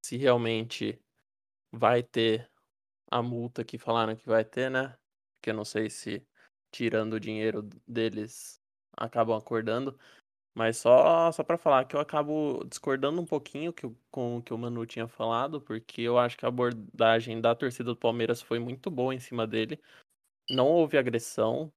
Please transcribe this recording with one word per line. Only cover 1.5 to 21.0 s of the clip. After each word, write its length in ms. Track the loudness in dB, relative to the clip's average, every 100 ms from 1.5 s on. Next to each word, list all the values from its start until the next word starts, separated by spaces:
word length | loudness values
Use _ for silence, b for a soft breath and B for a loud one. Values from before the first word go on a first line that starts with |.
| _ _ 0
vai 260 | 4 4
ter 480 | 0 0 2 0 -4 _ _ _ _ _ _
a 100 | -4
multa 440 | -2 -6 -8 -8 -10
que 120 | -10
falaram 380 | -2 0 0 -4
que 100 | 0
vai 200 | 0 2
ter, 260 | -4 -2
né? 240 | -2 -4 -10 _ _ _ _
Que 60 | -6
eu 40 |
não 120 | -6 -4
sei 240 | -4 -4
se 360 | -6 -10 -10 _ b b _ _
tirando 400 | -4 -2 0 -2
o 60 | -4
dinheiro 480 | -6 -4 -2 -4 -8 -18 _
deles 760 | -2 -2 -2 -10 -12 -20 -20 _ _ _ -8
acabam 420 | -4 0 0 0
acordando. 600 | -2 -4 -2 -4 -4 -10 b b _ _ _ -2
Mas 200 | -2 2
só, 520 | 8 8 8 6 4
só 100 | 0
pra 140 | -2 0
falar 260 | 4 4
que 140 | 4 -4
eu 20 |
acabo 640 | -2 -2 0 -2 -2 -4
discordando 580 | -8 -8 -2 0 0 -2
um 40 | -4
pouquinho 480 | -6 -6 -10 -8
que, 200 | -8 -14 -14 _
com 280 | -6 -4 -6
o 40 |
que 120 | -8
o 40 | -8
Manu 280 | -6 -6 -8
tinha 220 | -8 -10
falado, 520 | _ -2 0 -2 -6
porque 420 | -8 -10 -10 -6
eu 160 | 2 2
acho 200 | 2 0
que 80 | -4
a 20 |
abordagem 920 | 0 -2 -2 -12 2 4 4 2 0
da 120 | 0
torcida 380 | 0 -4 -4 -6
do 40 | 0
Palmeiras 460 | 0 0 0 -2
foi 160 | -2 -4
muito 320 | -4 -8 -8
boa 240 | -4 -4
em 60 | -4
cima 260 | -8 -4 -2
dele. 360 | -2 -4 -6 b b _ _ _ _ -6
Não 180 | 2 4
houve 300 | 6 4
agressão 720 | 2